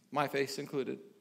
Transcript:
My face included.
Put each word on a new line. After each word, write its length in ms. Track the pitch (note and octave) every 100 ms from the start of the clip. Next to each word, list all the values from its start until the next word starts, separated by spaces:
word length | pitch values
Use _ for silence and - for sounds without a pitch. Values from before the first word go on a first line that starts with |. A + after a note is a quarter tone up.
| _
My 160 | D3 C#3+
face 320 | C#3 C#3 -
included. 400 | C#3 C#3+ A2+ G#2 - -